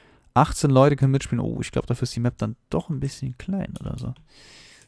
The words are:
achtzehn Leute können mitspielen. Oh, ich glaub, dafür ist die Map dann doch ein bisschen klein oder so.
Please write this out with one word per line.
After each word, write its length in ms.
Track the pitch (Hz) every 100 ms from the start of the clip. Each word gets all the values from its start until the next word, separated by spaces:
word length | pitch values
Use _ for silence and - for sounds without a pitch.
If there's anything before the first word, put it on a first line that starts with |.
| _ _ _
achtzehn 360 | - 147 - 147
Leute 240 | 131 139 143
können 160 | 135
mitspielen. 320 | 135 - 120
Oh, 140 | 113 117
ich 100 | -
glaub, 160 | - -
dafür 160 | 120
ist 140 | 120 -
die 40 |
Map 160 | 120 -
dann 180 | 110 113 -
doch 220 | - -
ein 80 | 143
bisschen 400 | 139 - 131 127
klein 360 | - 196 - -
oder 180 | - -
so. 160 | 117 127 - - - - - -